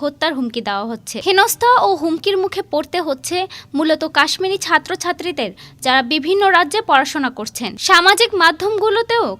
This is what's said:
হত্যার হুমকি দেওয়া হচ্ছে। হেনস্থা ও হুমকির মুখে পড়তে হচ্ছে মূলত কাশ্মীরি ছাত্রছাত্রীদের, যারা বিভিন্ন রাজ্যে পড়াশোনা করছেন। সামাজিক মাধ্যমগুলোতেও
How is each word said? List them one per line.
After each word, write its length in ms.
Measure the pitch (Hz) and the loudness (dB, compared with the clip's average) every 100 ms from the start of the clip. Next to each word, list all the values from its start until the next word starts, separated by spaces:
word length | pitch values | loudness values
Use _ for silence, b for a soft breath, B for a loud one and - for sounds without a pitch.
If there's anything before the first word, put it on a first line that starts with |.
হত্যার 300 | 285 285 311 269 | -6 -4 -4 -2
হুমকি 240 | 240 233 220 | -4 -4 -4
দেওয়া 180 | 202 220 | -4 -6
হচ্ছে। 260 | 226 - 220 - | -8 -10 -6 0
হেনস্থা 440 | 381 427 - 480 494 403 | 4 2 2 2 4 4
ও 40 | 370 | 0
হুমকির 340 | 320 330 392 392 | -2 -2 -2 -2
মুখে 180 | 370 - 403 | -2 -4 -4
পড়তে 260 | 294 311 359 320 | -4 -2 -4 -4
হচ্ছে 300 | 269 - 359 381 B B 277 | -6 -4 -4 -6 B B -4
মূলত 260 | 320 311 311 294 | 0 0 0 0
কাশ্মীরি 400 | 294 - 381 381 - | 0 0 -4 -4 0
ছাত্রছাত্রীদের, 840 | 320 - - 349 359 339 285 214 - B B 262 | 0 0 -6 -6 -6 -6 -4 -6 -8 B B 0
যারা 160 | 262 240 | 0 2
বিভিন্ন 320 | 311 294 392 392 349 | -2 0 2 4 4
রাজ্যে 240 | 349 415 440 | 2 -2 2
পড়াশোনা 400 | 277 269 311 269 262 | 2 2 -2 -4 -6
করছেন। 340 | 214 - 220 - - | -10 -8 -10 -6 2
সামাজিক 400 | 349 359 403 453 403 | 4 6 4 2 4
মাধ্যমগুলোতেও 840 | 330 320 392 427 427 415 453 466 302 285 | 2 2 -2 0 2 2 2 0 0 -2